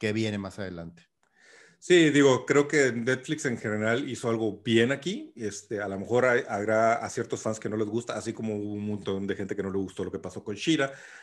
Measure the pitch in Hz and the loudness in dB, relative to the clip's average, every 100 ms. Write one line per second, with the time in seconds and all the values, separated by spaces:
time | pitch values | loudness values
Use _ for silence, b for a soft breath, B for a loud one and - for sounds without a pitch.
0 | 107 107 110 104 98 - 95 87 85 - | -4 -2 -2 -4 -8 -10 -10 -10 -14 -16
1 | _ _ b b b b b b - 180 | _ _ b b b b b b 4 6
2 | 156 143 139 123 - 139 143 156 135 117 | 8 8 8 6 4 2 4 4 2 2
3 | 117 127 139 151 139 110 113 107 110 120 | -2 -2 -2 -4 -4 -4 -4 -2 0 0
4 | 139 117 120 113 110 98 123 113 120 139 | -2 -6 -2 -2 -2 -4 2 4 4 2
5 | 175 220 311 - 104 - - 104 101 98 | -4 -8 -10 -10 -8 -8 -8 -6 -4 -6
6 | 95 120 127 120 - 104 107 110 113 117 | 0 2 4 2 0 -4 0 4 4 2
7 | 107 - 113 117 110 110 107 107 104 113 | -2 -6 -6 -4 -4 -6 -4 -4 -2 -4
8 | - 110 117 110 110 104 104 104 104 104 | -4 -6 -6 -6 -6 -4 -6 -6 -6 -6
9 | 101 98 98 95 98 101 95 98 92 - | -4 -4 -4 -6 -4 -4 -4 -4 -4 -6
10 | 90 98 90 - - 104 165 151 139 B | -8 -8 -10 -10 -10 -4 0 2 0 B
11 | B B | B B